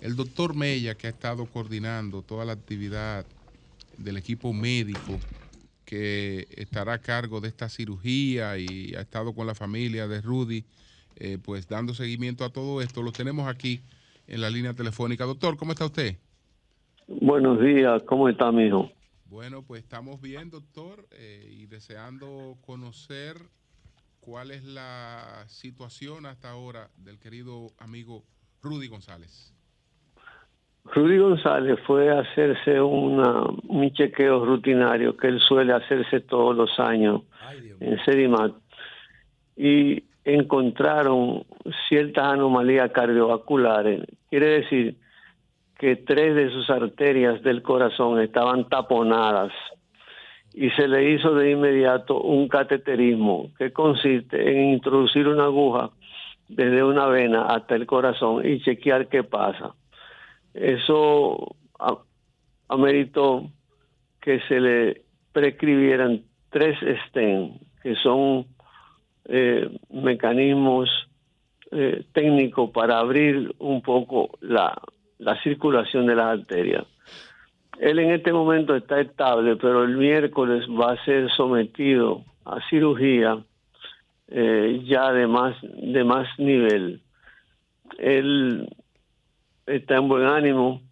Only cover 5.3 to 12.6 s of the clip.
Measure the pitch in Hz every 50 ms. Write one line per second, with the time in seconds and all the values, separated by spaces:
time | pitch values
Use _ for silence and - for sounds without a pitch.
5.3 | - - - - _ - _ _ _ _ _ - 107 104 104 104 104 101 101 98
6.3 | 98 95 - _ - - 104 - - 107 101 110 120 117 - - 120 120 120 113
7.3 | 110 107 101 110 110 - 120 110 - - 113 104 101 92 92 123 127 139 139 135
8.3 | 127 120 110 104 101 95 92 90 95 95 95 98 87 87 95 - - 113 113 117
9.3 | 107 113 113 113 110 - 107 101 104 113 123 120 113 110 107 104 107 107 104 117
10.3 | 127 131 127 113 117 110 107 _ _ _ _ _ _ _ _ _ _ - - 98
11.3 | 98 95 - - 101 98 90 - 107 107 117 120 123 120 127 120 120 117 123 123
12.3 | 123 123 131 123 127 135